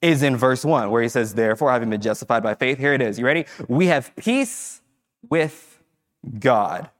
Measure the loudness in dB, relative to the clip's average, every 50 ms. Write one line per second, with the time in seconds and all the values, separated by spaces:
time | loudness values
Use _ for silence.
0 | 4 2 2 4 2 2 2 2 2 2 2 2 0 0 0 0 0 2 0 0
1 | 0 0 0 -2 -2 -2 0 0 0 0 0 0 2 2 2 2 0 -2 -4 -4
2 | -2 -4 -4 -4 -2 0 0 0 0 0 -2 -2 -2 -2 -2 0 0 0 2 2
3 | 0 -2 -2 -2 0 0 0 0 -2 -6 -10 -16 -6 -2 0 2 2 2 2 0
4 | -2 -6 _ -8 -4 -2 0 0 0 -2 -6 -12 -14 -16 -16 -20 _ _ _ _
5 | _ _ _ _ _ -2 0 0 0 -2 -4 -12 -20 -20 _ _ _ _ _ _
6 | _ _ _ _ -16 -14 -14 0 2 4 4 4 2 -2 -4 -8 -10 -12 _ _